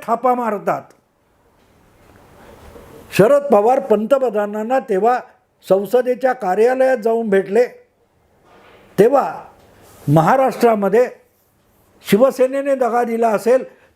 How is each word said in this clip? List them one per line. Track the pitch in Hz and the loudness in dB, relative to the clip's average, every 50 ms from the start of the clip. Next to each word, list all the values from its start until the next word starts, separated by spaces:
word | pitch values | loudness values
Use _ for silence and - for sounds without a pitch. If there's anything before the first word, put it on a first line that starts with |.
| - | -2
थापा | - 233 226 - 254 247 | -6 -4 -2 0 0 0
मारतात. | 247 240 220 208 196 165 180 160 139 131 - - _ _ _ _ _ _ _ _ _ _ _ _ _ _ _ _ _ _ _ _ _ _ _ - - _ _ _ - - - - - - - - - - - - - - - - - | 0 -2 -6 -6 -6 -4 -4 -4 -4 -6 -14 -20 _ _ _ _ _ _ _ _ _ _ _ _ _ _ _ _ _ _ _ _ _ _ _ -20 -20 _ _ _ -20 -20 -20 -20 -20 -20 -20 -20 -20 -20 -20 -20 -20 -20 -10 0 0
शरद | 190 233 285 285 | 2 2 2 0
पवार | 285 - 220 202 202 233 262 277 | 0 2 0 2 2 2 0 0
पंतप्रधानांना | 269 277 214 208 220 214 277 269 262 240 196 208 208 208 208 214 220 226 254 269 | 0 -2 -2 -2 0 -2 -2 -2 -2 -2 -4 -4 -6 -6 -6 -8 -6 -4 -4 -4
तेव्हा | 226 - 202 190 202 233 247 240 - - _ _ _ _ _ _ _ - | -4 -2 -4 -2 0 0 -2 -2 -6 -12 _ _ _ _ _ _ _ -2
संसदेच्या | 190 196 202 190 - 247 247 254 247 202 247 262 247 | -2 -2 0 0 -2 0 0 0 -4 -2 -2 -2 -2
कार्यालयात | 254 214 185 185 202 226 247 254 262 262 262 262 240 | -2 -4 -4 0 2 2 2 2 2 0 0 0 0
जाऊन | 202 226 226 233 233 220 | 0 -2 -2 -2 -2 0
भेटले, | 190 196 185 180 196 226 247 - - - _ _ _ _ _ _ _ _ _ _ _ _ _ _ _ _ _ - - - _ _ - - | 0 0 0 0 0 0 0 0 -2 -16 _ _ _ _ _ _ _ _ _ _ _ _ _ _ _ _ _ -20 -20 -20 _ _ 0 2
तेव्हा | 196 240 277 269 220 165 151 - - - - _ _ _ _ _ - - - - - - | 2 4 4 2 0 -2 -6 -12 -16 -20 -20 _ _ _ _ _ -20 -20 -20 -12 -4 2
महाराष्ट्रामध्ये | 143 165 160 180 240 269 262 254 202 - - 233 220 208 202 196 185 233 247 226 - _ _ _ _ _ _ _ _ _ _ _ _ _ _ _ _ _ - - | 2 4 4 4 4 2 2 0 0 2 2 2 2 2 0 0 2 2 0 0 -2 _ _ _ _ _ _ _ _ _ _ _ _ _ _ _ _ _ -4 0
शिवसेनेने | - 208 254 269 254 - 254 254 262 277 277 285 269 | 2 4 4 2 2 2 -2 0 0 -2 -2 -2 -2
दगा | 262 247 226 220 240 240 | 0 0 -2 0 -2 -2
दिला | 226 226 226 233 226 | -2 -2 0 0 0
असेल | 214 190 - 226 254 262 220 - - _ _ _ _ | 0 0 0 2 0 0 0 -4 -16 _ _ _ _